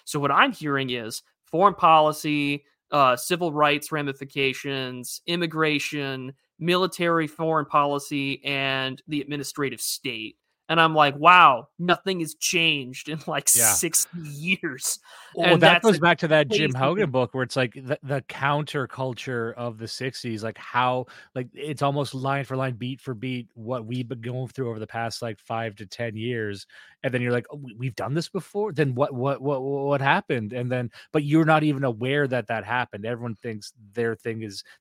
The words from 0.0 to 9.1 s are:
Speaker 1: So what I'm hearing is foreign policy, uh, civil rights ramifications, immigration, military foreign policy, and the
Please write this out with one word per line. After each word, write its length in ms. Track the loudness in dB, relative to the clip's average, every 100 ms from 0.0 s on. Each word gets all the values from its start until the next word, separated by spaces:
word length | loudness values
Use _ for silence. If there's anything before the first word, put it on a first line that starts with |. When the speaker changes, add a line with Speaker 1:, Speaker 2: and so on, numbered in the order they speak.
| -8
Speaker 1:
So 120 | -2
what 140 | 2
I'm 220 | 6 4
hearing 380 | 2 -2 -2 -2
is 320 | -4 -6 -10 -14 _
foreign 320 | _ 2 4 6
policy, 880 | 6 8 6 2 -2 0 0 -4 -8 _ _
uh, 260 | 4 4 4
civil 340 | 0 -2 0
rights 400 | 2 2 2 -2
ramifications, 1300 | -4 -4 -6 -8 -2 -2 -2 -6 -6 -6 -8 -12 -10 -6
immigration, 1080 | -4 -2 0 0 0 -2 -6 -6 -8 -10 -14 _ -6
military 680 | 0 0 0 0 0 0 -2
foreign 380 | -4 0 0 2
policy, 800 | 2 2 0 -4 -4 -4 -6
and 580 | -4 -2 -2 -2 -4 -6
the 120 | -6